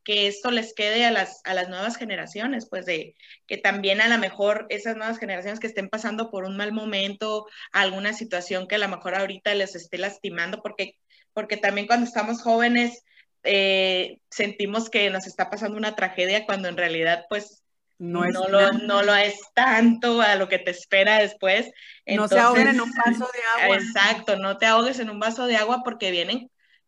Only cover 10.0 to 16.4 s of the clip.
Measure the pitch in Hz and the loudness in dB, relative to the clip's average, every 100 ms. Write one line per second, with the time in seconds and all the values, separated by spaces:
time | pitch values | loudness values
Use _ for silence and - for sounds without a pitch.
10 | 196 202 196 170 170 214 214 - 196 _ | -8 -8 -10 -6 -6 -6 -10 -8 -10 _
11 | _ _ _ - 214 208 202 196 208 240 | _ _ _ -8 -6 -2 0 0 0 0
12 | 233 233 214 233 233 226 240 240 240 240 | 0 -4 -4 -4 0 2 4 2 0 -4
13 | _ _ _ _ - 202 196 190 190 185 | _ _ _ _ -2 2 2 2 2 0
14 | 185 - _ - 208 202 202 214 226 226 | -2 -8 _ -6 -6 -4 -4 -4 -2 0
15 | 202 190 190 - 185 208 214 214 214 214 | 0 -2 -8 -6 -6 -4 -6 -4 -6 -2
16 | 185 185 180 208 | -4 -2 0 0